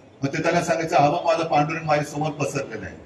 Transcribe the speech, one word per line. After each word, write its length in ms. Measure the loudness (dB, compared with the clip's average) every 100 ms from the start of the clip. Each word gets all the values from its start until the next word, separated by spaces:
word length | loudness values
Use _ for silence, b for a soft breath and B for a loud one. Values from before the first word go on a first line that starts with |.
| -20 -6
मग 60 | -4
ते 140 | -2
त्यांना 200 | 0 0
सांगायचं, 360 | 2 0 2 4
"हा 120 | 4
बघ, 160 | 2 2
माझा 180 | 0
पांडुरंग 420 | 2 2 2 -2 0
माझ्या 200 | 0 0
समोर 260 | -4 -4
पसरलेला 540 | -2 -4 -4 -6 -10 -12
आहे." 100 | -14